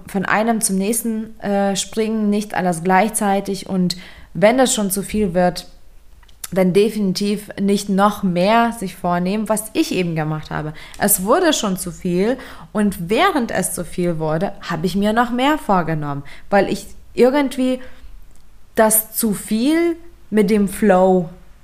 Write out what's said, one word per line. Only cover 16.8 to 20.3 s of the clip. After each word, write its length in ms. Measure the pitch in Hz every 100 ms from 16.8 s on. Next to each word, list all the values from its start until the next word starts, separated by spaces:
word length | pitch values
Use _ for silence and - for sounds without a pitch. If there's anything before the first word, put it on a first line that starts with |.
| - - -
irgendwie 680 | - 247 285 269 254 254 254 - - - - - - - - -
das 380 | - 220 208 -
zu 200 | - 226
viel 640 | 190 - 220 262 330 339 330 - - -